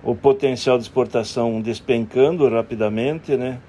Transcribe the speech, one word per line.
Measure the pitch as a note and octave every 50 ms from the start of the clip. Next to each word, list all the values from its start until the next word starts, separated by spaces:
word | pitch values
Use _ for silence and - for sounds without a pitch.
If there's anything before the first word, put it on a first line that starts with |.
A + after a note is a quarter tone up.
O | - A#2+ A#2+
potencial | - - G#3+ G3+ G3+ - C3+ B2+ A#2 - C3+ B2+ B2
de | A2
exportação | - - B2+ B2 A#2+ - A#2+ A2 - - B2 A#2 A#2 A2+ A2
despencando | A2 A#2 A2+ - - - B2 A#2 A2+ G#2+ - B2 C3+ D3+ F3+ F3 C#3 B2+
rapidamente, | A2+ A2+ A2+ - B2 A2 A2 G#2+ G#2+ A2 A#2+ C#3 D#3 D#3+ D#3 - C#3+
né? | B2 B2 B2+ B2+ B2+ -